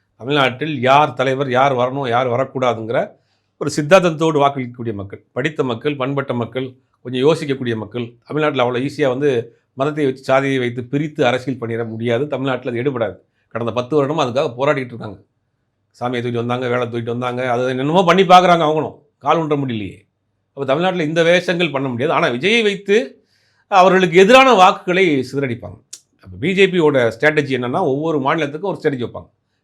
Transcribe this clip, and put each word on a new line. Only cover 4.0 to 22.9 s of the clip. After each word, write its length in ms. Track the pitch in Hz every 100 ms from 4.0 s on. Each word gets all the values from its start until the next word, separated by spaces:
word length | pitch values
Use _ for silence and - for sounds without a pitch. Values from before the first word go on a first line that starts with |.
| 175 151 160 151
வாக்களிக்கக்கூடிய 520 | 139 139 123 120 117
மக்கள், 320 | 101 98 107 _
படித்த 300 | - 147 156
மக்கள், 340 | 135 113 147 139
பண்பட்ட 360 | 127 139 135
மக்கள், 420 | 120 117 131 131 - _ _
கொஞ்சம் 200 | 127 127
யோசிக்கக்கூடிய 540 | 139 156 151 131 123 110
மக்கள், 360 | 101 123 120 - -
தமிழ்நாட்டுல 360 | 143 151 135
அவ்வளவு 220 | 123 123
ஈஸியா 240 | 139 143 139
வந்து 500 | 123 143 123 120 _ _
மதத்தை 320 | - 143 151
வச்சு, 180 | 139 127
சாதியை 360 | - 135 139 135
வைத்து 260 | 123 123
பிரித்து 420 | 120 143 156 156 127
அரசியல் 320 | 123 131 127
பண்ணிட 300 | 117 113 113
முடியாது. 380 | 110 117 117 147
தமிழ்நாட்டுல 440 | 131 135 123 131
அது 100 | 117
எடுபடாது. 320 | 143 123 104 92 _ _ _
கடந்த 240 | 113 117
பத்து 320 | 113 123 151
வருடமா 140 | 135 160
அதுக்காக 360 | 131 120 143 120
போராடிட்டு 260 | 139 139
இருக்காங்க. 340 | 123 117 110 95 _ _ _ _ _ _ _ -
சாமியை 220 | 120 123
தூக்கிட்டு 240 | 120 120 120
வந்தாங்க, 220 | 123 127
வேலை 180 | 123 120
தூக்கிட்டு 320 | 120 117 120
வந்தாங்க, 320 | 123 123 127
அது 180 | 120 127
என்னென்னமோ 360 | 127 143 175
பண்ணி 180 | 180 190
பார்க்குறாங்க 380 | 180 180 180 170
அவங்களும், 380 | 151 156 120 - _ _
கால் 200 | 135 165
ஊன்ற 180 | 156 147
முடியலையே. 420 | 135 110 95 - _ _ _ _ _
அப்ப 160 | -
தமிழ்நாட்டுல 400 | 135 143 185 175
இந்த 180 | 151 165
வேஷங்கள் 500 | 165 180 175 170 170
பண்ண 160 | 135 135
முடியாது. 260 | 117 135
ஆனா, 140 | 143 165
விஜயை 340 | 123 175 233
வைத்து 600 | 208 196 196